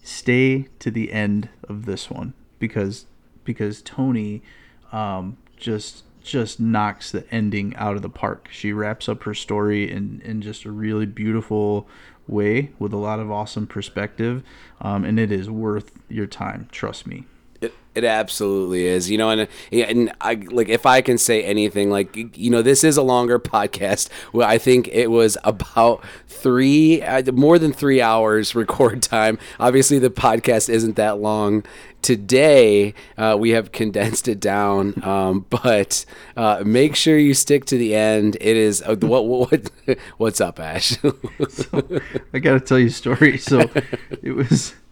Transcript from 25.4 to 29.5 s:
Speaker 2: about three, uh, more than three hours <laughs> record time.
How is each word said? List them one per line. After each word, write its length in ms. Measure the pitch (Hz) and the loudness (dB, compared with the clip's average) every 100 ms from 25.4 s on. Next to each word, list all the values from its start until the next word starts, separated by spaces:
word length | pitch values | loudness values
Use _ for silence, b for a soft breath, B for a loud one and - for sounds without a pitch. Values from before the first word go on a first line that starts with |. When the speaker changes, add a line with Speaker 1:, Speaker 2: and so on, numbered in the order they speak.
Speaker 2:
about 640 | 104 101 - - 117 113 B B B | -2 -2 -4 2 4 2 B B B
three, 760 | - 135 123 135 147 156 160 | -4 0 4 4 6 6 4
uh, 280 | - 131 131 | 2 -2 0
more 260 | 127 143 170 | 2 6 6
than 140 | 156 | 4
three 280 | - 143 131 | 0 2 4
hours 540 | 117 113 110 107 104 | 4 4 2 2 0
<laughs> 20 | 117 | -4
record 460 | 107 - 123 113 | -4 2 2 2
time. 340 | - 113 110 110 B | -2 2 2 0 B